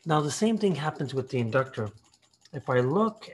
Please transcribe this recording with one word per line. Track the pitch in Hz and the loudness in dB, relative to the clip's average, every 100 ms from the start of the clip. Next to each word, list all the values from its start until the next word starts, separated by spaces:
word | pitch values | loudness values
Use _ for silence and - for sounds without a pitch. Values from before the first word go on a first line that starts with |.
Now, | - 156 | 2 2
the | 147 | 2
same | 139 214 220 | 0 0 2
thing | 214 | 2
happens | 160 156 151 139 | 0 -2 -4 -4
with | 131 131 | -4 -4
the | 131 | -2
inductor. | 117 120 131 - 110 - _ _ _ _ _ | 0 0 0 -2 -8 -8 _ _ _ _ _
If | 143 - | -14 0
I | 127 | 2
look | 123 156 220 220 - | 4 2 0 -2 -14